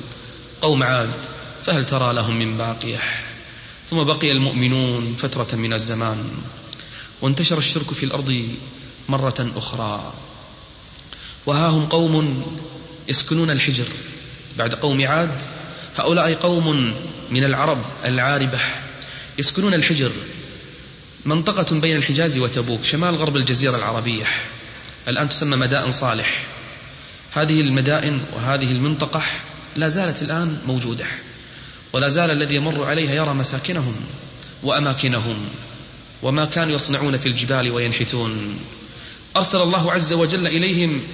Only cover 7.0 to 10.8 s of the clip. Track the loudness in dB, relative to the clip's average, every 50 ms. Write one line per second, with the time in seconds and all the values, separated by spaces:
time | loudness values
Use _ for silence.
7 | -16 -16 -8 -2 0 0 2 2 2 2 2 4 2 2 2 0 -2 -2 -2 -2
8 | -2 -2 -2 -2 0 0 0 0 -2 -4 -6 -8 -10 -14 -16 -16 -16 -18 -18 -10
9 | -4 -2 0 2 2 0 0 0 -2 -2 -4 -4 -6 -4 -4 -4 -4 -2 -4 -4
10 | -6 -8 -12 -14 -16 -16 -16 -18 -18 -18 -18 -18 -18 -20 -20 -20